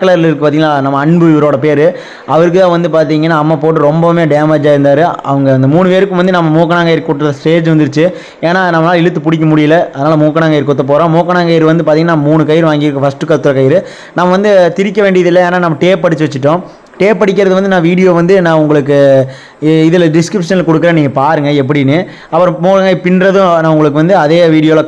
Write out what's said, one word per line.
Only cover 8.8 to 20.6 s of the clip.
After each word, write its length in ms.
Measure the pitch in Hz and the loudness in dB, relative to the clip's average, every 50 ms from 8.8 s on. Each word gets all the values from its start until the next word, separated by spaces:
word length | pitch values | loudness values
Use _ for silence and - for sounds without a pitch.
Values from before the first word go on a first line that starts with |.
| 160 165 180 175 165 | 0 0 0 0 0
இழுத்து 220 | 180 165 165 147 160 | -2 -2 -2 -4 -2
பிடிக்க 200 | 165 156 160 156 156 | -2 0 0 0 2
முடியல, 240 | 156 151 147 156 170 170 - - 135 | 2 2 2 2 0 0 -2 -6 -4
அதனால 180 | 139 151 160 151 151 | -2 -2 0 0 0
மூக்கணாங்கயிறு 460 | 151 143 160 165 156 156 151 135 139 | 0 0 0 0 0 0 0 0 -2
குத்த 140 | 143 135 139 131 143 | -2 -2 -2 0 0
போறோம். 220 | 147 165 170 160 165 | 0 0 0 0 0
மூக்கணாங்கயிறு 540 | 175 170 180 180 175 170 170 160 156 156 160 | 0 0 0 -2 0 0 0 2 2 2 0
வந்து 140 | 170 165 156 | 0 0 0
பாத்தீங்கன்னா 260 | 151 156 160 165 170 156 143 147 | 0 0 0 0 0 0 0 0
மூணு 140 | 156 160 151 143 | 0 0 0 0
கயிறு 180 | 156 165 165 160 | 0 0 0 0
வாங்கியிருக்கோம். 360 | 151 147 147 151 139 139 135 143 | 0 0 -2 -2 -2 -2 -2 -4
ஃபர்ஸ்ட் 220 | 135 - 165 151 156 | -4 -4 -4 -2 -2
கத்துற 200 | 139 135 151 139 135 | 0 0 0 0 0
கயிறு 200 | 135 135 151 185 - - - - - - - 160 | 2 2 2 0 -2 -4 -10 -20 -20 -10 -6 -4
நம்ம 120 | 175 180 180 190 | -2 0 0 0
வந்து 120 | 202 208 202 190 180 170 - - | 0 2 2 2 2 2 0 -2
திரிக்க 220 | 196 214 196 214 202 | -4 -2 -2 0 0
வேண்டியதில்லை, 360 | 196 185 185 175 175 170 180 180 | 0 2 2 0 2 2 2 2
ஏன்னா 120 | 175 180 180 | 2 0 0
நம்ம 160 | 180 170 160 131 | -2 -2 -2 -2
டேப் 220 | 170 175 190 180 170 - | 0 0 0 0 0 -2
அடிச்சு 180 | 165 143 156 | -2 -2 -2
வச்சுட்டோம். 340 | 143 131 131 127 190 185 185 185 - - - - - - - | -4 -4 -2 -2 -2 -2 -2 -4 -10 -18 -20 -20 -16 -6 -2
டேப் 220 | 175 202 220 175 214 | -2 0 0 0 0
அடிக்கிறது 320 | 196 190 190 196 190 185 | 0 0 0 0 0 0
வந்து 160 | 185 196 196 | 0 0 0
நான் 140 | 190 180 160 165 | 0 0 0 0
வீடியோ 220 | 185 180 185 185 175 170 | 2 2 2 2 2 2
வந்து 160 | 170 175 196 196 175 | 2 2 2 2 2
நான் 140 | 170 160 156 | 2 0 0
உங்களுக்கு 360 | 156 147 156 147 131 135 143 143 139 139 135 135 127 131 - - - - - - - 156 | 0 0 0 0 0 0 0 2 2 4 4 2 0 -2 -6 -14 -20 -20 -12 -6 -2 0
இ-, 140 | 160 160 156 165 | 2 2 2 2
இதுல 180 | 165 180 170 156 151 170 | 2 2 2 2 2 0
டிஸ்கிரிப்ஷன்ல 460 | 165 - - 208 170 160 196 185 | -2 -2 -4 -6 -4 -2 -2 -2